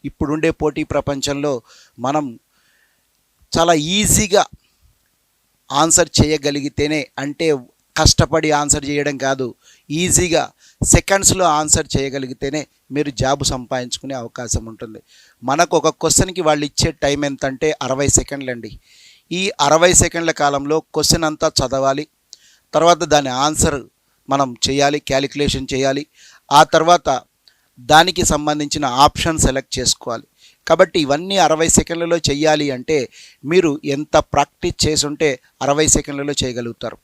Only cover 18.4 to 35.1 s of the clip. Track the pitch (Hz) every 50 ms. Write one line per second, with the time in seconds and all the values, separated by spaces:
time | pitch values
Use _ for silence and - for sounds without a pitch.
18.4 | 139 127 123 120 110 110 - - _ _ _ _ - - - _ _ _ 165 180
19.4 | 190 202 - - 147 143 151 160 170 180 180 - 185 170 - 170 165 165 160 -
20.4 | 147 143 143 139 139 143 151 160 - _ - 156 147 - - - 160 156 151 147
21.4 | - 160 - - 139 127 131 135 135 135 135 143 151 _ _ _ _ _ - _
22.4 | _ _ _ _ _ _ - 147 160 170 175 151 170 156 151 147 143 131 123 127
23.4 | 139 151 156 147 - 160 143 139 110 - _ _ _ _ _ _ _ - 135 139
24.4 | 139 127 120 113 - - 135 139 139 143 147 147 _ - 139 135 139 135 - 139
25.4 | 147 139 - 139 135 131 139 127 135 135 135 139 151 _ _ _ - - - _
26.4 | _ _ 139 147 156 151 - 160 160 165 175 170 _ 156 135 123 - _ _ _
27.4 | _ _ _ _ _ _ _ - 123 120 147 156 170 180 185 - 180 - 156 147
28.4 | 147 151 151 151 147 143 - 156 147 131 123 131 143 151 - - - 170 160 160
29.4 | - 135 131 135 135 _ - 135 127 113 - _ - - 117 113 - _ _ _
30.4 | _ - _ _ _ - 165 160 190 185 _ 180 151 131 139 151 175 190 196 196
31.4 | 175 151 160 156 165 165 - - 156 - 170 170 170 170 170 170 - - 139 143
32.4 | 151 156 151 151 147 143 135 123 123 - 156 147 123 - _ - - - _ _
33.4 | - 135 165 185 175 160 139 151 - 147 139 139 151 _ - 156 147 _ - 139
34.4 | 143 _ _ _ - 175 165 - - 151 156 139 - 147